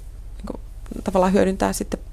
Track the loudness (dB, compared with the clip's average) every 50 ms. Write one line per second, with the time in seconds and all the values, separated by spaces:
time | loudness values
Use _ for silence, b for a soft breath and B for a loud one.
0 | -14 -14 -14 -14 -14 -12 -12 -10 -10 -10 -10 -10 -12 -12 -12 -12 -12 -10 -10 -6
1 | -4 0 4 4 6 6 6 6 6 6 4 2 2 0 0 0 -4 -4 -4 -6
2 | -6 -6